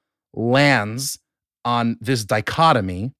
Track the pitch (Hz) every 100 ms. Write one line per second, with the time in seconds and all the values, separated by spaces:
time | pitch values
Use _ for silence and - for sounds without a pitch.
0 | _ _ _ - 117 131 143 127 104 113
1 | 135 - _ _ _ _ 120 120 117 117
2 | 110 131 104 110 - - 165 139 95 90
3 | 120